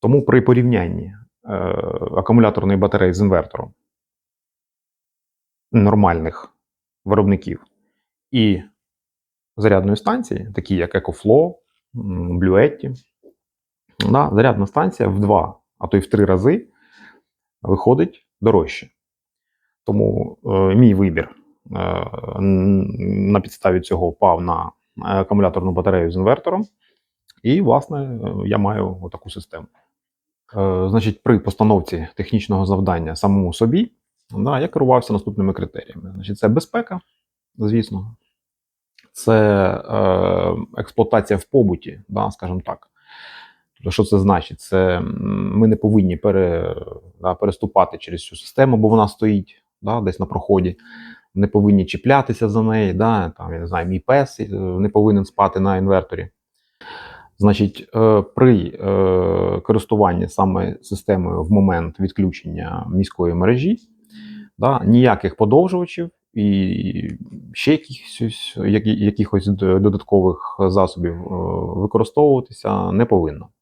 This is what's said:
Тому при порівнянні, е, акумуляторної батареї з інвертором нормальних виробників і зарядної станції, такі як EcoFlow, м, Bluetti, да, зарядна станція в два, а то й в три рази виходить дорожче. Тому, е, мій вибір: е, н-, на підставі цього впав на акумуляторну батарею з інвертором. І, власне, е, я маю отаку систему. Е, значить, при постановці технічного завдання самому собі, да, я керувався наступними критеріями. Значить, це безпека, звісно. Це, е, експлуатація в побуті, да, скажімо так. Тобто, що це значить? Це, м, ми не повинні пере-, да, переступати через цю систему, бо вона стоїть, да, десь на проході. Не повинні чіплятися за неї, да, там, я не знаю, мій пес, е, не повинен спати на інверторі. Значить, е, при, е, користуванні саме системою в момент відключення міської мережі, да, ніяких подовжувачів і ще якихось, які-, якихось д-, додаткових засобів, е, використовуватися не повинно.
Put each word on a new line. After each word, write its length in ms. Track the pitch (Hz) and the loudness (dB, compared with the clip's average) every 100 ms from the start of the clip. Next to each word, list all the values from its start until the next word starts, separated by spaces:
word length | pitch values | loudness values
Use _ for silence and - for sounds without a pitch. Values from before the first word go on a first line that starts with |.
Тому 240 | 113 139 | 4 2
при 160 | 139 131 | 4 2
порівнянні, 640 | 117 123 123 113 87 87 | 4 2 4 0 -2 -6
е, 120 | - 101 113 _ 240 98 90 92 - 85 - 85 | -8 -16 _ _ -10 -6 -4 -4 -6 -6 -6 -4
акумуляторної 640 | - 117 110 101 95 98 | 2 4 4 2 0 0
батареї 360 | 92 101 92 | 2 2 0
з 60 | 90 | 2
інвертором 540 | 101 92 80 - 64 _ _ _ _ _ _ _ _ _ _ _ _ _ _ _ _ _ _ _ _ | 2 2 -2 -10 -14 _ _ _ _ _ _ _ _ _ _ _ _ _ _ _ _ _ _ _ _
нормальних 800 | 120 101 107 98 85 80 - - _ _ _ _ _ | 4 4 4 4 2 -4 -8 -20 _ _ _ _ _
виробників 600 | - 104 101 98 - 82 _ _ _ _ _ _ _ | -2 2 2 2 -2 -12 _ _ _ _ _ _ _
і 320 | 127 110 92 85 _ _ _ _ _ _ _ _ - | 0 0 0 -6 _ _ _ _ _ _ _ _ 0
зарядної 400 | 107 101 95 104 | 2 4 2 -2
станції, 560 | - 240 240 - 104 | -2 -4 -4 -8 -8
такі 220 | 98 90 95 | -10 -4 -2
як 180 | 85 | -2
EcoFlow, 600 | - - 90 104 123 170 180 _ _ _ | -4 -6 -6 2 4 2 -4 _ _ _
м, 460 | 120 110 90 87 87 | -12 -8 -6 -4 -2
Bluetti, 540 | 92 92 143 147 135 127 _ _ _ _ _ _ _ _ _ _ 101 | 2 4 2 0 -12 -12 _ _ _ _ _ _ _ _ _ _ 0
да, 200 | 120 147 | 0 0
зарядна 340 | 98 123 110 98 | 2 2 2 -2
станція 420 | - 175 196 104 | -2 -4 -2 -2
в 120 | 98 | 0
два, 380 | 101 101 85 - _ _ | 2 2 0 -8 _ _
а 80 | - | -2
то 100 | 101 | -2
й 40 | |
в 100 | - | 0
три 140 | 104 | 0
рази 440 | 98 92 107 196 - _ _ _ - _ _ _ _ _ | 2 4 2 0 -4 _ _ _ -20 _ _ _ _ _
виходить 640 | 95 98 - 131 175 - _ _ | -2 0 2 2 0 -4 _ _
дорожче. 500 | 107 101 80 - - _ _ _ _ _ _ _ _ _ | 2 2 0 -8 -16 _ _ _ _ _ _ _ _ _
Тому, 540 | - 104 107 104 - - | -4 0 0 0 -6 -10
е, 300 | - 98 95 | -4 0 2
мій 200 | 101 123 | 6 6
вибір: 420 | 95 98 80 80 - _ _ - | 6 2 0 -6 -10 _ _ -14
е, 60 | 92 90 - - - - 101 | -8 -6 -6 -8 -12 -12 -4
н-, 500 | 98 95 95 98 92 - 90 98 98 | 0 2 4 2 0 -4 -4 -2 2
на 80 | 101 | 0
підставі 400 | - - 98 92 | 0 -4 0 0
цього 300 | 90 90 87 | -2 -2 -4
впав 300 | - 101 85 | 0 2 2
на 300 | 87 82 82 _ _ - | 0 -4 -6 _ _ -14
акумуляторну 680 | 101 98 95 104 95 87 92 | -4 -2 0 2 2 0 -4
батарею 380 | 87 92 92 85 | -2 0 0 0
з 60 | 87 | 0
інвертором. 480 | 95 139 - 185 214 _ _ _ _ _ _ _ | 0 0 -2 -4 -6 _ _ _ _ _ _ _
І, 180 | 113 151 | -2 0
власне, 380 | 175 127 - 147 | 2 2 0 -8
е, 500 | 135 117 104 95 98 | -8 -8 -8 -6 -2
я 100 | 104 | 0
маю 400 | 101 107 95 92 | 0 -2 -4 -6
отаку 280 | 90 - - | -14 -16 -18
систему. 360 | 95 87 82 85 _ _ _ _ _ _ _ _ 107 | -18 -16 -18 -20 _ _ _ _ _ _ _ _ -4
Е, 320 | 98 92 92 | -2 0 0
значить, 340 | 110 107 104 | 0 0 -4
при 160 | - 113 | 2 2
постановці 720 | - - 110 104 80 87 80 | 2 0 2 2 0 -8 -10
технічного 520 | - 95 110 - 98 95 | -10 -4 -4 -2 -2 0
завдання 500 | 98 95 87 80 80 | 0 0 -2 -4 -4
самому 360 | 104 98 92 | 0 0 0
собі, 400 | 82 117 156 233 _ _ _ _ | 0 0 0 -2 _ _ _ _
да, 300 | - 117 139 | -6 -4 -2
я 80 | 165 | -2
керувався 440 | - 131 127 - | -2 2 2 2
наступними 400 | 104 104 104 98 | -4 -4 -4 -2
критеріями. 600 | 95 92 - - - 90 | -2 -6 -10 -16 -18 -16
Значить, 240 | 95 95 101 | -16 -10 0
це 100 | 107 | 2
безпека, 520 | 127 165 226 233 185 _ _ _ _ _ _ | 2 0 -6 -6 -10 _ _ _ _ _ _
звісно. 580 | 107 113 107 98 101 113 _ _ _ _ _ _ _ _ _ | -2 0 -2 -6 -10 -16 _ _ _ _ _ _ _ _ _
Це, 540 | - - 113 107 101 95 95 - | -6 2 4 4 4 2 -2 -6
е, 640 | 104 98 92 92 90 90 87 85 - | -2 0 2 2 0 -2 -4 -8 -10
експлуатація 600 | 101 - 98 110 101 101 | -10 -2 2 2 0 -2
в 80 | |
побуті, 560 | - 139 107 87 - 78 - | 0 2 2 0 -8 -18 -10
да, 220 | 101 104 | -6 -6
скажімо 300 | 101 92 90 - | -6 -8 -8 -8
так. 240 | - _ _ _ - - - - _ _ _ | -12 _ _ _ -20 -20 -20 -20 _ _ _
Тобто, 140 | 98 | -8
що 140 | 95 | -2
це 140 | 104 101 | 2 2
значить? 420 | 95 90 - - | 2 0 -2 -16
Це, 360 | - 95 92 90 | -4 0 0 0
м, 560 | 92 85 98 98 95 95 | -4 -6 -6 -4 -2 2
ми 100 | 110 | 2
не 80 | 110 | 2
повинні 400 | 107 107 92 87 | 2 2 0 0
пере-, 600 | 104 95 92 82 85 87 - - - _ | -2 0 0 -2 -4 -8 -12 -18 -20 _
да, 140 | 90 | -6
переступати 640 | 90 104 95 104 - 90 82 | -2 -4 -4 -4 0 0 -2
через 260 | - 85 | -12 -12
цю 120 | - - | -12 -20
систему, 400 | - - 135 117 | -12 2 2 4
бо 120 | 107 | 4
вона 200 | 113 107 | 4 2
стоїть, 540 | - 107 104 92 _ _ _ | 0 0 0 -4 _ _ _
да, 180 | 101 117 | -6 -4
десь 200 | 98 90 | -4 -4
на 60 | 95 | -6
проході. 500 | - - 98 90 87 - - - - _ 98 | -6 0 2 2 -6 -16 -20 -20 -20 _ -4
Не 100 | 104 | 0
повинні 400 | 104 104 101 92 | 2 4 4 2
чіплятися 640 | - - 139 131 113 113 | -4 2 2 2 -2 0
за 140 | 107 | 0
неї, 300 | 110 110 104 | 0 0 0
да, 380 | 90 110 110 85 | 0 0 0 -2
там, 220 | - 87 | -8 -12
я 80 | 82 | -10
не 60 | 85 | -6
знаю, 200 | 87 85 | -6 -4
мій 140 | 92 | -6
пес, 400 | - 135 135 - | 0 0 0 -4
е, 80 | - 98 | -8 -6
не 300 | 95 90 101 | -4 -2 2
повинен 360 | 104 107 101 | 4 4 4
спати 360 | 95 - 98 98 | 0 0 0 2
на 160 | 95 95 | 0 0
інверторі. 520 | 95 95 95 87 90 _ _ _ _ _ - - - - - _ | 2 2 0 -10 -12 _ _ _ _ _ -20 -20 -20 -20 -20 _
Значить, 500 | 104 101 104 - - | 2 4 0 -2 -8
е, 280 | 113 113 107 | 2 4 4
при, 560 | 98 - 127 110 87 - | 2 4 6 6 2 -6
е, 800 | 98 98 95 92 90 90 90 92 | -2 0 2 2 2 0 0 -2
користуванні 680 | - 107 - 110 98 87 90 | 0 -2 0 2 4 2 -4
саме 500 | - 95 92 92 - | 0 0 0 -4 -6
системою 600 | - 98 - 95 87 85 | -10 -12 -2 -2 -2 -4
в 100 | 82 | 0
момент 480 | 101 98 87 82 78 | 2 2 0 -4 -6
відключення 840 | 95 - 95 87 82 80 82 87 85 | -8 -2 -4 -4 -12 -10 -10 -10 -6
міської 440 | 87 98 - 87 | -4 -4 -2 -2
мережі, 440 | 87 92 123 156 233 _ _ _ - - - - _ | 0 0 0 0 -4 _ _ _ -20 -20 -20 -20 _
да, 260 | 123 135 | -2 0
ніяких 520 | 95 117 123 101 98 - | 2 4 4 2 -2 -2
подовжувачів 720 | 107 131 180 180 175 - 170 _ _ | 2 4 2 -2 -6 -8 -12 _ _
і 840 | - 208 - 92 92 95 - - - - - - | -2 0 2 0 -2 -6 -6 -8 -12 -16 -20 -18
ще 200 | - - | -6 0
якихось, 840 | 156 - 135 - - 113 110 - - | 0 -2 -20 -20 -8 -8 -6 -14 -6
які-, 480 | 104 104 107 104 | 0 0 0 0
якихось 420 | 101 104 104 98 95 | 0 0 -2 0 0
д-, 320 | 98 95 92 | 0 2 4
додаткових 760 | 104 98 - 101 92 87 - - | 2 0 2 2 2 -2 -8 -2
засобів, 560 | 98 95 92 - 87 | 0 2 0 0 -6
е, 120 | 85 87 92 87 90 87 85 | -6 -10 -8 -6 -6 -6 -4
використовуватися 1120 | 104 110 92 - 147 135 123 - - 98 92 | -2 0 -2 2 2 2 -2 -10 -6 -4 -2
не 120 | 92 | -2
повинно. 440 | 120 101 80 73 - _ | 2 2 0 -6 -16 _